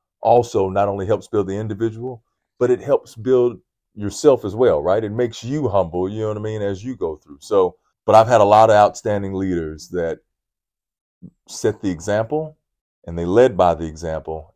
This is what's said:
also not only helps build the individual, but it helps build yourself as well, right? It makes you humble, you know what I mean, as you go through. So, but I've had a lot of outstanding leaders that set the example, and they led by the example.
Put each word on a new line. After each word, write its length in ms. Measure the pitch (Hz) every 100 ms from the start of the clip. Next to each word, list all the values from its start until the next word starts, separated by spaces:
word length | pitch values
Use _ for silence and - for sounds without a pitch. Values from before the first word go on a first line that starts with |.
| _ _
also 480 | 110 120 117 110 95
not 180 | 98 101
only 180 | 98 98
helps 220 | 104 -
build 200 | 104 95
the 100 | 98
individual, 640 | 107 104 113 110 123 123 _ _ _ -
but 140 | 185
it 100 | 185
helps 340 | 147 135 - -
build 440 | 117 127 123 104 _ _ _
yourself 500 | - 101 - 151 123
as 120 | 101 107
well, 260 | 123 76
right? 220 | 80 104
It 80 | 110
makes 320 | 110 120 -
you 260 | 117 151 131
humble, 400 | 98 85 87 95
you 120 | 107
know 80 | 107
what 80 | 107
I 40 |
mean, 220 | 107 107
as 200 | 101 98
you 120 | 117 127
go 220 | 85 76
through. 200 | _ 71
So, 340 | - 101 90 - _ _ -
but 100 | 107
I've 120 | 113
had 140 | 117
a 40 | 101
lot 260 | 107 113
of 40 | 104
outstanding 580 | 104 - 113 104 98
leaders 560 | 95 95 87 78 78 -
that 300 | 87 82 78 _ _ _ _ _ _ _ _ _ _ - _ _
set 340 | - 113 -
the 80 | 98
example, 680 | 85 92 104 113 151 156 - _ _ _ _ -
and 120 | 85
they 80 | 85
led 300 | 104 127 90
by 200 | 90 80
the 100 | 80
example. 720 | 78 82 80 80 80 76